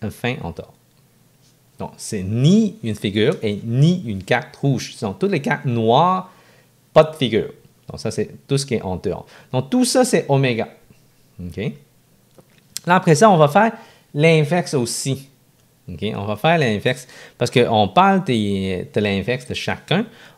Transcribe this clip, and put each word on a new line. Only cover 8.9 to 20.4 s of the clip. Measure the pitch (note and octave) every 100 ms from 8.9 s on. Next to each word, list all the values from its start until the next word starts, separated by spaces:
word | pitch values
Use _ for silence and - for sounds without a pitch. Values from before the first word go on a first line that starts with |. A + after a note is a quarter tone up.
| F2+
dehors. | G2 D#2+ - - -
Donc, | B2+ -
tout | B3+ B3
ça, | B3+
c'est | B3 F3 -
oméga. | C#3 C3+ A2+ - - _ _ _ _ _ -
Ok ? | F2 F2+ G#2+ - _ _ _ _ _ _ _ _ _ - -
Là, | F3
après | F3 D3+
ça, | A3
on | F3
va | D3
faire | G3 A3 A3 - _ _
l'inverse | D3 D#3+ D#3+ C#3 F3 E3+
aussi. | C#3 A#2 - C#3 C3 - _ _ _ _ _ -
Ok ? | E2+ G#2 G#2+
On | G2+
va | G#2
faire | D#3+ E3+
l'inverse | B2+ G2+ C3 B2+ - - - -
parce | A#2+
qu'on | B2 A#2 G#2+ G2
parle | F3+ G3 F#3+ F3+
des, | A#2 G2+ G2 F#2+ F#2 -
de | A2
l'inverse | G#2 G2 F#2 B2+ -
de |
chacun. | A#2 - F#2 - E3+ A3+ - - -